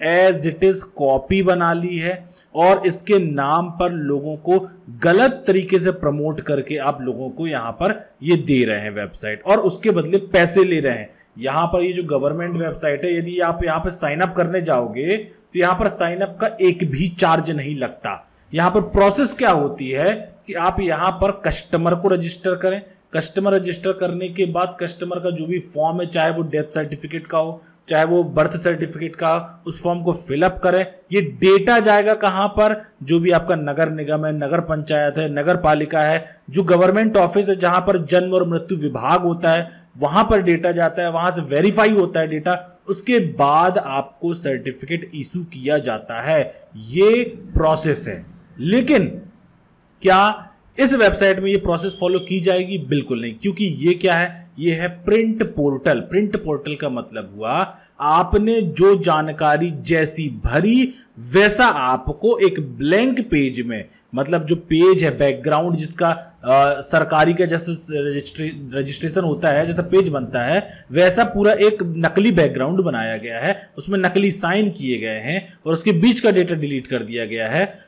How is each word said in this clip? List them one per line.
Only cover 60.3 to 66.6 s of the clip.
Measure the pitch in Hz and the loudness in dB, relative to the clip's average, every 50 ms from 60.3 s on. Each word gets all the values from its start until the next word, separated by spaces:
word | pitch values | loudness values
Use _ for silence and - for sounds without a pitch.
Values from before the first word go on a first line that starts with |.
| 117 107 - | -6 -6 -4
भरी | 117 120 151 175 220 233 254 262 254 - - - _ _ - 117 | -2 0 2 2 4 4 4 2 0 -4 -10 -20 _ _ -18 -8
वैसा | 123 131 185 208 208 208 247 247 | 0 2 4 4 4 4 4 2
आपको | 233 185 147 127 127 131 127 - - 143 - - 226 233 | 2 2 2 0 0 0 -2 -2 -6 -8 -2 0 0 2
एक | - 196 180 - 160 147 127 120 | 4 2 2 2 0 -8 -8 -8
ब्लैंक | 117 139 147 180 208 240 269 240 254 | -4 -2 2 2 2 2 2 0 -2
पेज | 220 - 170 147 139 127 117 123 | -2 0 0 0 0 0 -2 -4
में, | 117 120 113 107 95 - _ _ _ - - | -6 -6 -6 -8 -10 -12 _ _ _ -8 -6
मतलब | 127 139 147 175 170 156 | -4 -2 0 -2 -2 0
जो | 147 170 | -2 -4
पेज | 170 - - 160 160 175 185 190 - 165 | -4 -2 -2 2 4 6 6 6 4 2
है | 151 123 | 0 0
बैकग्राउंड | 113 143 139 127 120 120 151 151 151 170 180 170 | 2 0 0 0 0 -2 0 0 0 0 0 -2
जिसका, | 156 156 151 - - 175 165 | -4 -4 -6 -4 -2 0 0
अ, | 160 165 - - _ _ - - 131 139 | 0 -2 -6 -20 _ _ 0 4 6 6